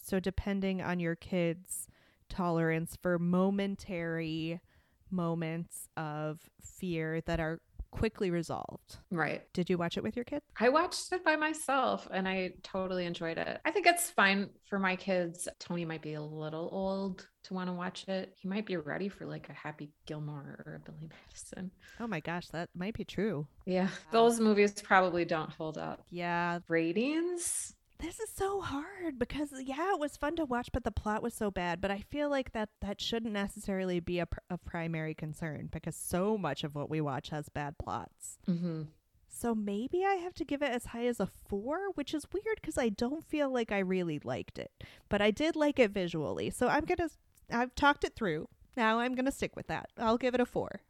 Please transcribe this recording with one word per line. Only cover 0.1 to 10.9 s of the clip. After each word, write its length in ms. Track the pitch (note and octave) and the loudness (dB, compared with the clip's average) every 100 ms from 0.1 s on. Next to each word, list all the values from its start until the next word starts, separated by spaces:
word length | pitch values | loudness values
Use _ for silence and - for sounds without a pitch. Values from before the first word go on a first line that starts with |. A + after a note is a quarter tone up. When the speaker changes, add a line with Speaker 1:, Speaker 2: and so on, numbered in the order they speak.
| F#3+ | 0
Speaker 1:
depending 600 | F#3 F#3 - G3 F#3+ F#3+ | 0 -2 -2 0 0 0
on 180 | E3 F3+ | -2 0
your 160 | E3+ | 0
kids' 760 | E3 - F#3 E3+ E3+ F#3 - - - _ _ _ | -2 -2 2 2 0 -6 -10 -10 -16 _ _ _
tolerance 640 | - F3 E3 E3 D#3+ E3+ - | -2 2 4 4 2 -2 -2
for 220 | F#3 F3 | 0 2
momentary 1400 | F3 F3+ F#3+ G3 G3 G3 - F3+ E3+ E3 E3 D#3+ D#3+ E3+ - - _ _ - | 4 4 4 4 0 -4 -6 -4 -2 -2 -2 -2 -2 -6 -10 -20 _ _ -6
moments 800 | F#3 E3+ E3 E3 E3 E3+ - - | 0 0 0 -2 -4 -6 -10 -12
of 540 | - D#3 D3+ D#3 D3+ - _ | -6 -6 -2 -4 -4 -12 _
fear 580 | - - F#3 E3 D#3+ E3 | -20 -8 -2 -2 0 -2
that 180 | E3 E3+ | 0 0
are 220 | D#3+ E3 - - - | 0 -4 -10 -14 -10
quickly 400 | - A3+ - G3 | 0 0 2 0
resolved. 640 | E3+ E3 - - - - - - | 2 0 -4 -6 -12 -16 -20 -6
Speaker 2:
Right. 320 | F3 D3 C#3+ - | 0 0 -2 -4
Speaker 1:
Did 160 | - F3 | -2 2
you 80 | F3+ | 2
watch 220 | E3+ - | 0 -2
it 40 | |
with 140 | G#3+ A#3+ | -4 -4
your 80 | |
kid? 160 | A#3+ D4 - - | -6 -6 -8 2
Speaker 2:
I 120 | A#3 | 6
watched 420 | D4 F4 | 6 4